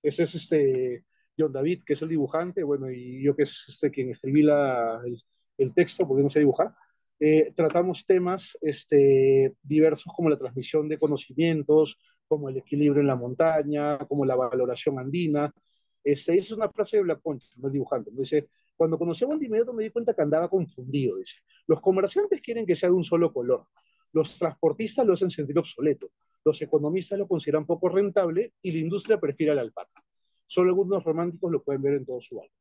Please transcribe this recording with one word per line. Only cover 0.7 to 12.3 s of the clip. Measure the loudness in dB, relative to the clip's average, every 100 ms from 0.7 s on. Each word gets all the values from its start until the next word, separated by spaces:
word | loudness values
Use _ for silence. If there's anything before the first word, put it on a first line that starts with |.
| 0 -2 -6 _ _ _ -4
John | -4
David, | -2 -2 -4
que | -4
es | -4
el | -2
dibujante, | -2 -2 -2 -4 -4
bueno, | -4 -4 -4
y | -10 -12 -2
yo | -2
que | 0
es, | -2 -4 -16
este, | -4 -4
quien | -2 -6
escribí | -6 0 4
la, | 6 4 2 0 -2 -4
el, | -8 -12 _ _ _ -2
el | 0
texto, | 2 0 0 0
porque | 2
no | 2
sé | 4
dibujar. | 4 4 -2 _ _ _ _ _
Eh, | 4 4 2
tratamos | 2 2 2 0 -4
temas, | 0 2 2 -4 -8 -6
este, | -6 -4 2 6 6 6 6 4 2 -2
diversos | -2 4 4 2 -8
como | -2 0
la | 0
transmisión | -2 -8 -4 -2 -2
de | -2
conocimientos, | 0 0 -4 -2 0 0 4 4 4 -2 _ _
como | _